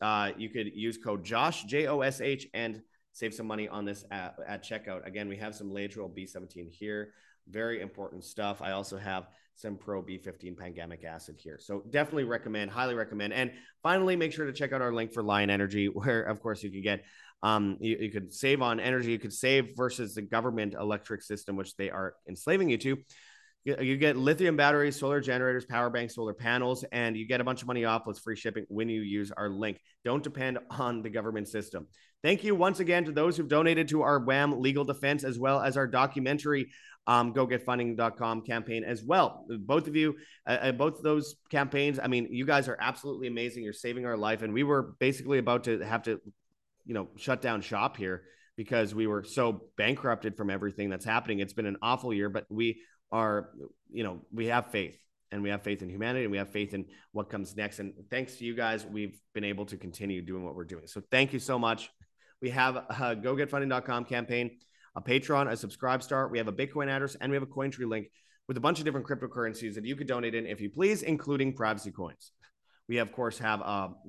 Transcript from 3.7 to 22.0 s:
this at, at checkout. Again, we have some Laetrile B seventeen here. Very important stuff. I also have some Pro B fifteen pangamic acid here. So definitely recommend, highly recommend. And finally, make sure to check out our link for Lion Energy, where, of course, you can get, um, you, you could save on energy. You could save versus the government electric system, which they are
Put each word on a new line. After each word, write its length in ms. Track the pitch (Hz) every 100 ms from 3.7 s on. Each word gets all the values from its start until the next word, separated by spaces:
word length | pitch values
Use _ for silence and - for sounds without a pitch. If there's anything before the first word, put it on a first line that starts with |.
| 104 101
this 180 | 101 -
at, 260 | 101 90 - -
at 160 | 101
checkout. 440 | - 110 104 92 95
Again, 200 | 101 104
we 120 | 98
have 160 | 107
some 160 | 107 101
Laetrile 440 | 101 101 107 92
B 120 | 95 92
seventeen 420 | 92 92 90 85
here. 440 | 85 104 104 104 - _ _ -
Very 320 | 104 113 110
important 440 | 98 - 98 90
stuff. 360 | - - 101 98
I 120 | 95
also 260 | 98 98 98
have 300 | 101 92 90 _ _
some 220 | _ 110 98
Pro 260 | - 98
B 160 | 90 92
fifteen 360 | 95 87 90
pangamic 500 | 87 90 85 82 85
acid 320 | 82 82 - 78
here. 200 | 82 71
So 240 | - 101 101
definitely 360 | 143 147 151
recommend, 460 | 120 117 113 107 101
highly 240 | 113 127
recommend. 380 | 117 107 104 104
And 200 | 117 123 - - _
finally, 340 | 160 190 185 180
make 160 | 160
sure 120 | 156
to 80 | 143
check 200 | 135 139
out 100 | 135
our 100 | 123
link 220 | 117 113
for 80 | 117
Lion 260 | 104 104 101
Energy, 380 | 98 98 104 101
where, 380 | - 127 113
of 180 | - 107
course, 200 | 113 101
you 80 | 104
can 120 | 98
get, 220 | 104 98 - - - -
um, 360 | 107 107 101 95
you, 160 | 110 110
you 120 | 107
could 240 | 104 90
save 260 | - 135 139
on 200 | 120 110
energy. 320 | 123 127 117
You 60 | 113
could 140 | 113
save 400 | - 131 135 120
versus 400 | - 127 123 107
the 80 | 104
government 520 | 101 113 123 113 104 -
electric 440 | 107 104 - 104
system, 340 | - 104 - 98
which 180 | 95 -
they 120 | 98
are 280 | 95